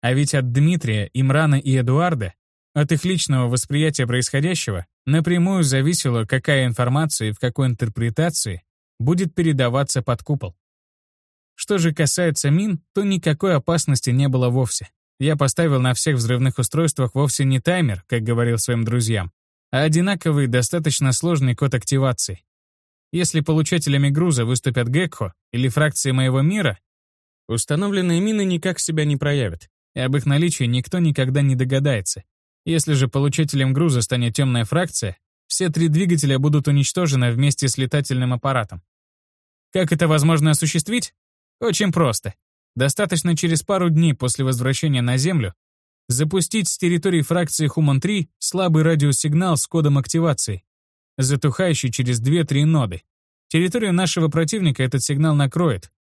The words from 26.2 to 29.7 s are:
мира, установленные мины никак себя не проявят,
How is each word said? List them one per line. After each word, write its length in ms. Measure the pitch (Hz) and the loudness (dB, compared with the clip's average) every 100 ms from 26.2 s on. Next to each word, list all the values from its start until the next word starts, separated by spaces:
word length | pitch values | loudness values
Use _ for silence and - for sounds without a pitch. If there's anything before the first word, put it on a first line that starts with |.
| 131 131 | 2 2
мира, 360 | 147 208 160 95 _ _ _ _ _ _ _ | 2 2 -2 -4 _ _ _ _ _ _ _
установленные 720 | 117 - 147 202 196 180 170 | -6 -2 -2 0 0 0 0
мины 260 | 202 214 190 | 0 0 0
никак 340 | 175 185 175 | -2 -2 -4
себя 260 | - 160 151 | -4 -2 0
не 100 | 139 | 0
проявят, 520 | 147 143 110 82 - | 0 -2 -2 -6 -16